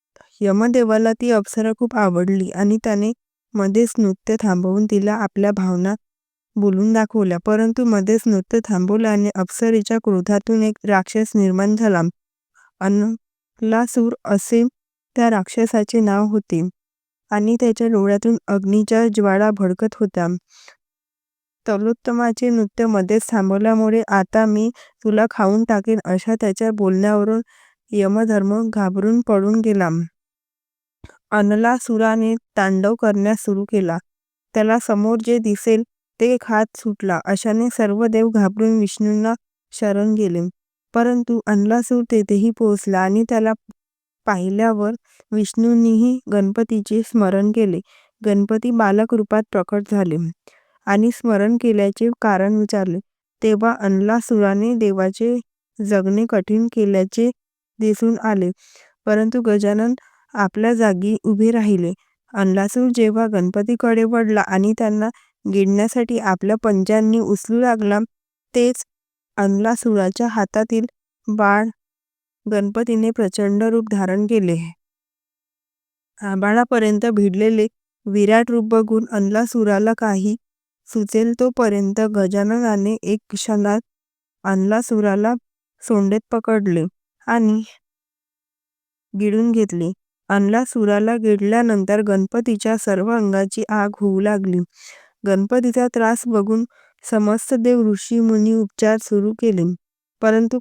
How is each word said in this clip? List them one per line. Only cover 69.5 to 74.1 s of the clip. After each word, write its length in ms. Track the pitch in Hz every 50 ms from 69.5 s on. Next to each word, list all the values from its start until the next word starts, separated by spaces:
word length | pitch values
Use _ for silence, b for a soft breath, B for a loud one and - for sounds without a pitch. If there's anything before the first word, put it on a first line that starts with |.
| 196 196 208 226 240 - - 233 214 202 185 185 - - 240
हातातील 600 | 240 220 220 196 - - 214 220 - 233 226 220 240 _ _ _ _ _ _ - -
बाळ 400 | 208 214 208 202 202 208 220 226 - _ _ _ _ _ _ _ _ _ _ _ _ _ -
गणपतीने 640 | 208 214 202 202 202 208 226 233 240 226 220 220 226
प्रचंड 520 | 226 - 214 196 - - 202 202 202 208 226
रूप 200 | 226 226 233 220 214
धारण 360 | 214 196 190 185